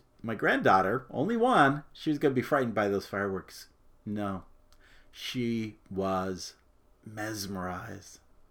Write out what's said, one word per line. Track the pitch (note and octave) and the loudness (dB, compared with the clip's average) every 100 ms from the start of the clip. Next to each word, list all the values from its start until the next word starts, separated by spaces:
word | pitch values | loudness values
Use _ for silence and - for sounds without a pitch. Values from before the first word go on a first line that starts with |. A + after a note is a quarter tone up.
| _ _ | _ _
my | A2+ G#2+ | -8 -2
granddaughter, | D#3+ C4+ D3 F#2+ F#2 B2+ - | 0 2 6 6 4 0 -4
only | - F3 A#3 | -4 -2 2
one, | B3 G#3 C#3 D3 - | 4 6 6 4 -6
she | - D#3 | -6 -2
was | D3 | 2
gonna | D3 | 2
be | B2+ | 2
frightened | A2 C#3+ A#2+ | 2 2 2
by | G#2+ G2+ | 2 2
those | G2 - | 0 -2
fireworks. | G2+ G2+ F#2 - - - _ _ _ A2 | -4 -2 -4 -8 -18 -20 _ _ _ -8
No, | G#2 G2+ F#2 - - _ - - - - | -6 -6 -6 -12 -20 _ -20 -20 -20 -20
she | - - B2+ A#2 A#2 A2 - - | -14 -10 -4 -2 -2 -4 -10 -10
was | F#2+ F#2+ F#2+ F#2+ F2+ - - _ _ _ _ | -4 -2 0 -2 -6 -10 -16 _ _ _ _
mesmerized, | A2 G#2+ G#2+ G#2+ F#2+ F#2+ F2+ F2+ A2+ G2 - - _ - - | -16 -10 -8 -8 -8 -6 -6 -8 -10 -14 -16 -20 _ -20 -12